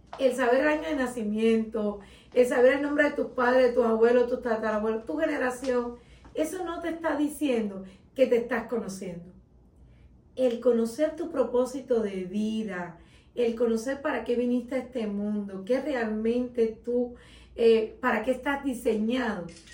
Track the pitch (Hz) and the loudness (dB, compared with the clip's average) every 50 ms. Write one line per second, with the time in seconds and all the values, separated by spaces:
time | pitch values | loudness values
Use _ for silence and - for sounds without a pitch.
0 | - _ - - 269 247 233 254 254 233 254 269 294 302 302 302 311 320 302 269 | -20 _ -4 0 2 2 2 2 2 4 4 4 4 2 2 0 -2 -2 -2 -2
1 | 254 240 - 247 214 208 214 220 226 226 226 226 220 220 - 220 208 202 202 - | -2 -4 -4 -4 -4 -4 -2 2 2 4 4 2 0 -2 -4 -4 -2 -2 -4 -6
2 | - - - - - - - 247 247 247 285 247 247 262 285 277 285 285 294 294 | -10 -18 -20 -20 -14 0 4 4 4 4 6 6 6 6 6 4 0 0 2 2
3 | 294 285 - - 262 - - 254 240 247 254 262 254 233 233 254 233 226 220 220 | 2 2 2 -2 -4 -4 -2 0 2 4 4 6 4 4 4 2 2 2 4 4
4 | 226 240 247 247 233 247 254 - - 233 214 214 220 214 214 208 214 220 220 226 | 4 6 6 4 4 2 0 -2 -2 -2 -2 -2 -2 -2 -2 -2 0 -2 -2 -4
5 | - - 302 302 330 302 294 269 262 254 - - 277 262 247 247 240 240 240 - | -4 -6 -4 -2 -2 -2 0 0 -2 -2 -4 -4 -2 -2 -2 0 -2 -4 -8 -12
6 | - - - - - - - - 311 - 381 370 349 339 339 - 339 330 320 - | -18 -20 -20 -20 -20 -10 -4 -4 -4 -4 -4 -6 -6 -6 -8 -6 -6 -6 -6 -4
7 | 330 311 277 285 302 - - - 302 269 240 220 208 196 190 190 190 - - - | -2 -2 0 0 0 -2 -2 -2 -2 0 0 0 -2 -2 -6 -10 -12 -14 -18 -20
8 | - - _ 269 254 226 247 226 233 - 254 226 - - 247 220 190 190 196 - | -20 -4 _ 2 2 4 4 2 0 0 -4 -4 -4 -4 -6 -6 -6 -6 -8 -10
9 | 196 180 170 170 - 185 - - - _ _ - _ _ _ - - - - - | -10 -10 -10 -12 -14 -16 -20 -20 -20 _ _ -20 _ _ _ -20 -20 -20 -20 -20
10 | - - - - _ _ - 254 262 240 226 226 - 254 233 226 226 226 - 302 | -20 -20 -20 -20 _ _ -4 0 0 0 0 2 2 4 4 4 2 0 0 0
11 | 302 311 - - 330 - - 269 233 233 247 247 254 254 277 269 - - 240 226 | 0 0 0 -4 -8 -4 -2 -2 0 0 2 0 0 0 -2 -6 -2 0 0 0
12 | 214 196 196 185 185 180 196 208 214 220 220 220 220 190 180 175 175 170 160 - | 0 0 -4 -6 -6 -4 -4 -2 -2 -2 -2 -4 -4 -4 -6 -6 -8 -8 -12 -16
13 | - - - - _ _ - 247 240 226 226 233 247 226 226 220 - 269 277 277 | -20 -20 -20 -20 _ _ -4 -2 0 0 0 0 0 0 0 0 -2 -4 -4 -4
14 | - 302 262 233 233 247 233 233 247 247 247 247 233 - 277 254 240 - - 240 | -4 -4 -4 -2 -2 -2 -2 0 0 0 0 -2 -2 -4 -4 -6 -6 -6 -6 -6
15 | 214 208 202 202 208 208 214 208 202 202 190 185 190 208 254 269 277 311 269 240 | -4 -4 -4 -4 -4 -4 -4 -4 -6 -6 -10 -8 -4 -2 -2 -2 -2 -2 -4 -2
16 | 226 220 214 214 220 226 240 247 247 247 - 233 226 220 220 - - 240 240 247 | -2 -4 -4 -2 0 0 0 0 -2 -2 -2 0 -2 -2 -2 -6 -6 -4 -2 -2
17 | 240 240 - - - - - - - - - - 233 226 226 220 220 - - - | -2 -2 -6 -14 -20 -20 -20 -20 -20 -12 -2 2 6 6 6 6 4 0 -6 -4
18 | - 247 226 220 - 262 247 - - 294 277 277 277 277 240 - - 247 214 214 | -2 -2 0 0 0 -2 -2 -2 -2 -2 -2 -2 -2 -4 -6 -2 0 0 0 0
19 | 214 220 254 262 247 226 190 180 165 - - - - - | 0 0 0 -2 -2 -2 -4 -6 -8 -12 -14 -18 -20 -20